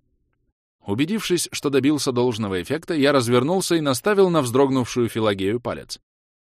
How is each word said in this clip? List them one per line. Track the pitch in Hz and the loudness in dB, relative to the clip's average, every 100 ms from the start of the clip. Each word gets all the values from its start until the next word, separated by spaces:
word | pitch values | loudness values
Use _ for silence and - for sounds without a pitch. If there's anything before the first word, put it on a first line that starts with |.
| _ _ _ _ _ _ _ _ - | _ _ _ _ _ _ _ _ -6
Убедившись, | 101 156 214 - 175 - | -4 -2 -2 -2 -2 -2
что | - 147 | -4 0
добился | 135 131 151 143 | 2 2 0 0
должного | 123 123 110 104 95 | 0 0 -2 -4 -4
эффекта, | 85 104 - | -4 -6 -4
я | 165 135 | 0 2
развернулся | 143 117 123 131 190 175 170 | 2 2 2 2 0 0 0
и | |
наставил | 147 127 208 202 190 | 0 -2 0 4 4
на | 165 | 4
вздрогнувшую | 127 120 139 135 120 - 117 | 2 2 2 2 -2 -2 -2
Филагею | 117 110 101 95 120 | 0 0 0 0 -2
палец. | 120 82 62 - _ _ _ _ | -4 -8 -10 -16 _ _ _ _